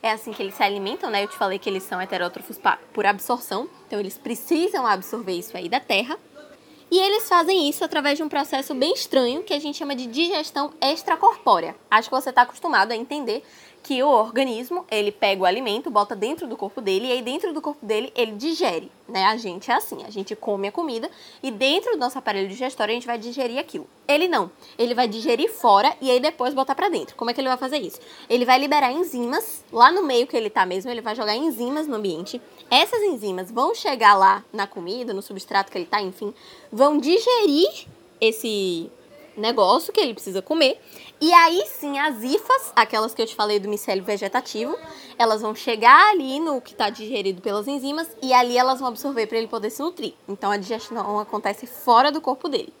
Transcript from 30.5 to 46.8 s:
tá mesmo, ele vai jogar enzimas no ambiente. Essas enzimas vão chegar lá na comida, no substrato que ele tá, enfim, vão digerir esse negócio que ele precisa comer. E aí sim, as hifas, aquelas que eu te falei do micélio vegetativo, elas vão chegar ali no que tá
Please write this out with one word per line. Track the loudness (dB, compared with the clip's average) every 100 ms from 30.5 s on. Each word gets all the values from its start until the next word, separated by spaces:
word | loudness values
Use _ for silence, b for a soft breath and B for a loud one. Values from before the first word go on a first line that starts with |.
tá | 0 0
mesmo, | 0 -6
ele | -8
vai | -6
jogar | -4 -2 -2
enzimas | -2 -2 -4 -4 -4
no | -4
ambiente. | -4 -6 -8 -12 -14 B 2
Essas | 4 4 2
enzimas | 0 -2 -4 -6 -6
vão | -2 0
chegar | 0 -4 4 6
lá | 8 6 4 -2
na | -6 -6
comida, | -6 -10 -8 -6
no | -8
substrato | -8 -14 -2 -2 -2
que | -6
ele | -4
tá, | -4
enfim, | -4 -8 -10 -10 B B B
vão | 2 4 4
digerir | 2 2 4 2 4 4 2 0 -18 -20 _ _
esse | 0 0 -4 -2 -2 -4 -8 -14 -20 -20 -20 -6
negócio | -2 2 4 4 2
que | 0
ele | 0
precisa | -2 -6 -8
comer. | -2 2 4 2 B B B _
E | 6
aí | 8 8 4 -2
sim, | -6 -6 -2
as | -2 -2
hifas, | -2 -2 2 0 2
aquelas | 0 2 2 -2
que | -2
eu | -6
te |
falei | -2 0 0
do | -2
micélio | -6 -4 -4
vegetativo, | -2 -4 -2 -4 -4 -8 -6 -6 B B B B
elas | 2 2
vão | -2
chegar | -6 -4 4 10 10 10
ali | 4 -2 -4
no | -4 -4
que | -6
tá | -4